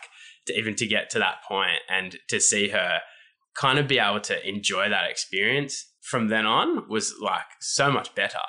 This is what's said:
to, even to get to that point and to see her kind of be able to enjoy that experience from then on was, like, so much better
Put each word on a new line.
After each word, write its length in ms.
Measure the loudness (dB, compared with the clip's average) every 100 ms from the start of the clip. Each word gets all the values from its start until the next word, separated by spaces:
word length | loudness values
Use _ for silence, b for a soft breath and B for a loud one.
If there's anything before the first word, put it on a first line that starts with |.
| -8 B B B -6
to, 100 | -4
even 180 | -2 -2
to 100 | 0
get 240 | 0 0
to 80 | 0
that 240 | 0 -2 -4
point 320 | -2 0 -2 -2
and 280 | -4 -4 -10 -6
to 120 | 0
see 280 | 2 2 2
her 320 | 0 0 -2 -4 b b b _ -2
kind 220 | 2 4
of 100 | 4
be 100 | 4
able 220 | 4 0
to 280 | -2 -4 -4
enjoy 400 | -4 -2 0 0
that 220 | 0 -2
experience 720 | -4 -4 0 2 2 -2 -8 -12 _
from 280 | -4 0 2
then 180 | 2 4
on 420 | 4 2 0 -2
was, 260 | -2 -2 -4
like, 260 | -2 -2 -4 -10
so 300 | -4 2 2
much 240 | 2 0
better 240 | -2 -2 -2